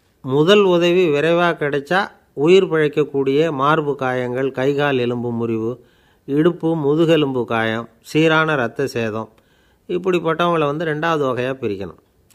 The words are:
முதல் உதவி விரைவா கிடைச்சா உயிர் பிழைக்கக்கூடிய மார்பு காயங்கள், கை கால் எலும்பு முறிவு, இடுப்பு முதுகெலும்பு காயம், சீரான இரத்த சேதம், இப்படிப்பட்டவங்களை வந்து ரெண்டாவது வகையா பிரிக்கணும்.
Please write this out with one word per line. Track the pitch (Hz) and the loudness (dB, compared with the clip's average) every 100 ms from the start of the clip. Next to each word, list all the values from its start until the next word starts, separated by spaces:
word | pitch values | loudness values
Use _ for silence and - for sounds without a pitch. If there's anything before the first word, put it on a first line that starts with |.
| _ _ | _ _
முதல் | 131 139 160 208 | -2 2 4 4
உதவி | 190 175 175 180 175 | 4 4 2 2 2
விரைவா | 143 160 170 175 | 0 0 0 0
கிடைச்சா | 160 147 143 139 185 214 - _ | -2 -4 -4 -2 -2 -2 -8 _
உயிர் | - 156 190 180 | -2 4 4 4
பிழைக்கக்கூடிய | 160 151 151 147 139 135 139 165 | 0 0 0 -2 -2 0 2 0
மார்பு | 139 139 160 147 135 | 0 2 2 0 -2
காயங்கள், | 131 127 123 123 135 | -2 -2 -4 -4 -4
கை | 131 135 143 | -2 -2 0
கால் | 147 131 | 0 0
எலும்பு | 120 123 120 | -2 -2 -4
முறிவு, | 117 117 113 113 123 _ _ _ _ - | -4 -2 -2 -4 -8 _ _ _ _ -4
இடுப்பு | 143 170 170 160 165 | 0 0 0 -2 0
முதுகெலும்பு | 139 151 165 165 139 127 113 | 0 2 4 2 2 -2 -2
காயம், | 113 113 113 113 _ | -2 -2 -4 -8 _
சீரான | - 151 160 156 160 | -4 0 2 2 2
இரத்த | 151 117 120 135 | 0 -2 -4 -4
சேதம், | 120 113 110 110 _ _ _ _ _ - | -4 -4 -4 -8 _ _ _ _ _ -8
இப்படிப்பட்டவங்களை | 180 185 175 165 160 175 170 147 | -6 -2 -2 0 0 0 0 0
வந்து | 151 165 | -2 -4
ரெண்டாவது | 151 165 160 | -4 -2 0
வகையா | 135 123 123 | 0 -2 -4
பிரிக்கணும். | 131 117 98 92 - _ _ _ | -4 -6 -6 -10 -14 _ _ _